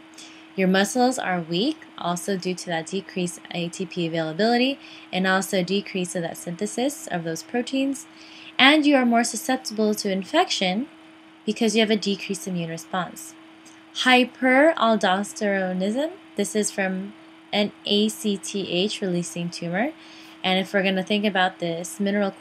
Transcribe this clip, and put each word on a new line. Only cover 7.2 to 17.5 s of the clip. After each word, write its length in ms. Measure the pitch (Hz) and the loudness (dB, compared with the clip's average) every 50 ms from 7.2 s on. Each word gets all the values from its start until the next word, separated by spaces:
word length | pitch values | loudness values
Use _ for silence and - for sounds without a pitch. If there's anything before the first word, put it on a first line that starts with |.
| 165 | -4
those 180 | 165 165 165 | -4 -6 -8
proteins. 640 | - - - 247 247 - 262 269 269 277 277 - - - - - - - - - - - - - | -8 -6 -4 -4 -4 -2 -2 -2 0 -2 -2 -6 -10 -18 -20 -20 -20 -20 -20 -20 -20 -8 2 6
And 260 | 247 269 302 320 277 | 8 8 8 8 6
you 120 | 294 294 | 6 6
are 100 | 262 247 | 6 6
more 180 | 240 233 233 240 | 4 4 4 2
susceptible 720 | - - 220 - - 262 262 - - 220 214 214 214 214 | 0 -4 -6 -2 -2 -2 -2 -2 -6 -2 0 0 0 0
to 180 | 208 - 202 | -2 -2 -2
infection 760 | 190 190 185 - - 320 370 359 - - 196 185 185 214 277 - - - - - - - - - - - - | -2 -2 -4 0 2 2 2 2 0 0 0 0 0 -2 -4 -6 -10 -20 -20 -20 -20 -20 -20 -20 -20 -10 -4
because 280 | - 214 - 240 220 196 | -4 -2 2 2 2 4
you 60 | 226 | 4
have 100 | 220 202 | 4 4
a 60 | 220 | 2
decreased 500 | 202 - 202 202 185 - - 196 - - | 0 2 -2 -2 -2 -4 -8 -8 -6 -6
immune 220 | 190 180 175 170 165 | -6 -4 -4 -4 -6
response. 680 | 165 165 - - - 185 170 - - - - - - - - - - - - - - - - - - - | -8 -10 -10 -6 -4 -4 -4 -4 -8 -14 -16 -18 -18 -20 -20 -20 -20 -20 -20 -20 -20 -20 -20 -14 -6 0
Hyperaldosteronism, 2000 | - 254 254 247 254 247 - - 254 254 254 269 294 330 330 - 226 226 226 208 220 185 185 196 208 - - - 214 202 196 196 190 185 185 185 185 202 214 262 294 330 359 - - - - | 4 6 6 6 6 4 0 0 2 4 6 6 6 6 6 4 4 4 4 4 4 2 2 2 0 -4 -6 -4 -2 0 0 0 0 -2 -2 -2 -2 -2 0 -2 -2 -4 -6 -10 -18 -12 -4
this 180 | - 202 196 - | -4 -4 -2 0
is 160 | 214 208 - | -2 -2 -2
from 440 | - - 196 185 185 185 196 202 214 - - - - - - - | -2 -2 -2 -2 -2 -4 -6 -10 -12 -18 -20 -20 -20 -20 -12 -4